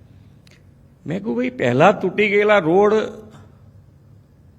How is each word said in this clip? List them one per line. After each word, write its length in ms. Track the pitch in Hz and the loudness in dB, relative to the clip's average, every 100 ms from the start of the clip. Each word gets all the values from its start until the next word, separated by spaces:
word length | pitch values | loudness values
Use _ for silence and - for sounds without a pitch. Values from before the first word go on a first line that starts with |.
| - - - - - - - - - _ 135 | -20 -20 -20 -20 -20 -20 -20 -20 -20 _ -10
મેં 140 | 190 | -8
કહ્યું, 160 | 214 233 | -6 -6
"ભાઈ, 140 | 254 | -6
પહેલા 420 | - 127 123 185 | -2 0 4 4
તૂટી 380 | 208 185 - 208 | 2 -2 -2 0
ગયેલા 280 | 202 208 208 | 2 2 2
રોડ 360 | 156 185 208 214 - - - - - - - - - - - - _ _ - | 2 2 2 0 -4 -12 -20 -20 -20 -20 -20 -20 -20 -20 -20 -20 _ _ -20